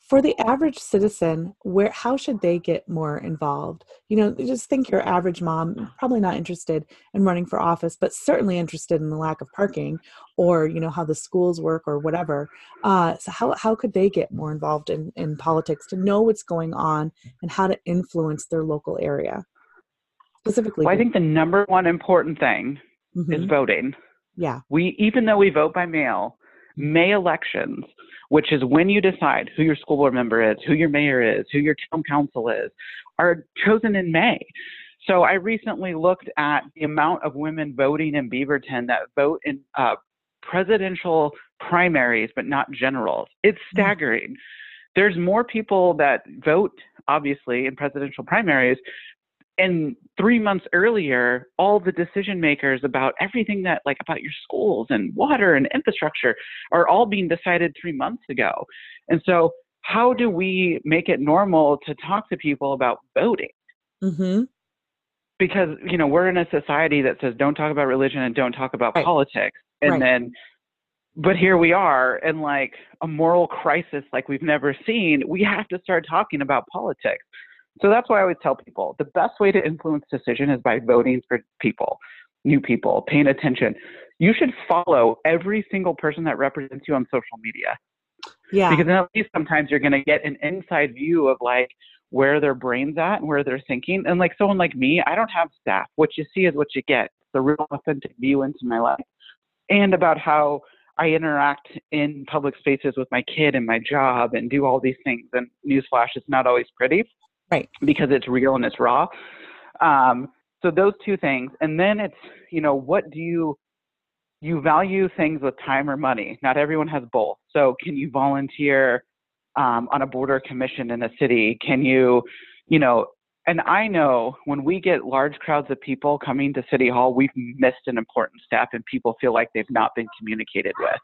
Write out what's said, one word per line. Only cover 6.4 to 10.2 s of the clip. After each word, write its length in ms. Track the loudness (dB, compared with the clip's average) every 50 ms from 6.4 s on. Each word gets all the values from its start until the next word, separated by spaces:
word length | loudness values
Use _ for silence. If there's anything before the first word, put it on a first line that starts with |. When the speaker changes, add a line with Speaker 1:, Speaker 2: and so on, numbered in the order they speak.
| -6 -8 -10 -10 -6 -4 -4 -4 -4 _ -20 _ _ _ -2
Speaker 1:
in 100 | 0 2
running 220 | 2 2 0 -2
for 120 | -4 -4 -2
office, 380 | 0 0 0 0 -2 -6 -4
but 160 | _ -4 -4 -4
certainly 460 | -4 -2 0 0 2 2 0 0 -2
interested 420 | -4 -4 -8 -12 -6 -2 -2 -2
in 80 | -2 -4
the 80 | -6
lack 240 | -4 -4 -4 -6 -6
of 100 | -10 -16 _
parking 460 | -2 -2 -2 -2 -6 -8 -6 -8 -10 _ -18 -20 -20